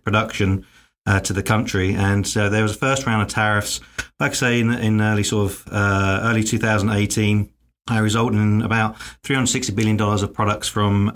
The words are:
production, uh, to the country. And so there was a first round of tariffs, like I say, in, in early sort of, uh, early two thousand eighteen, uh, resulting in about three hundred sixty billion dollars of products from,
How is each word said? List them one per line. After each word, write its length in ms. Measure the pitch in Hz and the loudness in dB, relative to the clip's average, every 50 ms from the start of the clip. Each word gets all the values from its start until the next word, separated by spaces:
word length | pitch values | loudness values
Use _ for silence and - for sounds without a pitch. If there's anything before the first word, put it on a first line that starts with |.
| - | -4
production, 600 | - 104 107 110 110 - - 104 95 95 95 - - _ - _ _ _ _ - | -2 0 0 0 -2 -2 -2 0 0 0 -2 -4 -8 _ -20 _ _ _ _ -2
uh, 160 | - 98 98 | 0 0 0
to 140 | - - 101 | 0 -2 -4
the 80 | 98 92 | -4 -2
country. 500 | - 110 107 - - - 98 92 92 98 | 0 0 0 0 -2 -2 0 0 0 0
And 340 | 95 98 98 98 101 95 | 0 0 0 0 0 0
so 220 | - - 110 104 101 | -2 -2 0 0 0
there 140 | 104 107 110 | 0 0 0
was 100 | 107 101 | 0 -2
a 60 | - | -2
first 260 | - 135 135 131 - | -2 0 0 0 0
round 160 | 120 113 107 | 0 0 0
of 80 | 101 98 | 0 -2
tariffs, 540 | - - 107 107 104 104 101 - - - - - - - - - _ - | -2 -2 0 0 0 0 -2 -2 -6 -10 -10 -12 -12 -12 -12 -10 _ -4
like 120 | 151 135 | -4 -2
I 40 | - | -2
say, 260 | - 131 123 120 120 | 0 0 2 2 2
in, 120 | 117 113 120 | 2 2 0
in 300 | 120 113 110 107 107 107 | 0 0 0 2 2 2
early 200 | 107 107 104 104 | 2 2 0 0
sort 300 | - - 107 101 98 98 | 0 0 0 0 0 -2
of, 160 | - - - | -8 -12 -6
uh, 500 | - 104 101 101 98 98 98 95 98 98 - | -2 0 2 2 2 2 2 0 0 0 0
early 200 | 117 117 110 107 | 0 0 0 0
two 160 | 110 - 107 | 0 -2 -2
thousand 300 | 113 113 107 104 95 101 | 0 0 0 0 0 0
eighteen, 640 | - 101 104 101 - 117 107 104 104 104 101 - _ _ _ _ _ _ _ - | 0 0 0 0 0 0 0 2 2 0 0 -2 _ _ _ _ _ _ _ -2
uh, 100 | 120 110 | 0 0
resulting 400 | 107 107 104 117 117 127 107 104 | 2 2 2 0 0 2 2 2
in 220 | 107 107 104 107 117 | 2 2 2 2 2
about 360 | 110 110 113 110 110 110 - - - - _ - | 2 0 0 0 0 -2 -8 -16 -18 -18 _ -6
three 120 | - 139 | -2 0
hundred 140 | 135 123 - | 0 0 0
sixty 260 | - 131 - - 98 | 0 -2 -2 -4 -2
billion 240 | 104 113 110 107 104 | 0 2 2 2 2
dollars 240 | 110 104 104 101 101 | 2 0 0 0 -2
of 100 | 98 - | -4 -4
products 340 | - 110 101 104 104 - | -2 -2 -2 -2 -2 -4
from, 460 | - - 104 104 104 101 101 101 107 - | -6 -2 0 2 2 4 2 2 0 0